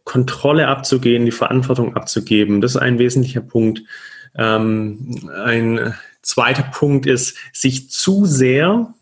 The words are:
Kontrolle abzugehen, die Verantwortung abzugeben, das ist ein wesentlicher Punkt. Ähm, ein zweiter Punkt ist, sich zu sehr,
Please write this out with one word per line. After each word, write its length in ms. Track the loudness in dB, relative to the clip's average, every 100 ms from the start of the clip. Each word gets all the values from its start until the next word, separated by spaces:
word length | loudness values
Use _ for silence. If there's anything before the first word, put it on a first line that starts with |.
Kontrolle 640 | -4 0 0 0 2 4 2
abzugehen, 560 | 0 0 0 2 2
die 60 | 0
Verantwortung 640 | 0 0 0 0 0 0 -4
abzugeben, 640 | -6 -6 0 2 4 2
das 120 | 2
ist 40 | 0
ein 160 | 0 2
wesentlicher 420 | 2 2 0 -4
Punkt. 420 | -2 0 0 -2 -10 -20 -20 -20 -18 -4
Ähm, 920 | 0 0 0 -2 -4 -8 -12 -12 -12 -8
ein 500 | -2 0 0 0 -4 -8 -16 _
zweiter 400 | -6 0 0 0
Punkt 440 | -4 -2 0 2 2
ist, 300 | 0 -2 -10 -16
sich 380 | -4 -2 -2 -8
zu 340 | -4 0 2
sehr, 720 | 2 2 2 2 2 0 -2 -10